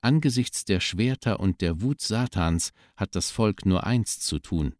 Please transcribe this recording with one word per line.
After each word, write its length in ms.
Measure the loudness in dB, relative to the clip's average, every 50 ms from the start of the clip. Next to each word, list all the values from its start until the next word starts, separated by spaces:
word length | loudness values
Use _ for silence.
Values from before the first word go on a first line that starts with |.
Angesichts 640 | 4 4 2 4 4 2 2 2 0 -2 -2 -10 -2
der 160 | 0 0 0
Schwerter 600 | 0 -2 -2 0 0 0 0 -2 -2 -2 -2 2
und 200 | 2 0 0 2
der 200 | 0 -2 -2 0 -2
Wut 180 | -2 -2 -2
Satans 720 | -4 -4 -2 -2 -2 -2 0 0 0 2 2 0 -2 -4 _ _ _ _ _
hat 200 | -6 -6 -4 -4
das 140 | -4 -4 -4
Volk 360 | -2 0 0 0 0 0 2
nur 180 | 2 2 2 2
eins 360 | 0 0 0 0 -2 -4 -6
zu 180 | -4 -4 -4 -4
tun 380 | -4 -4 -2 -2 -2 -2 -4 _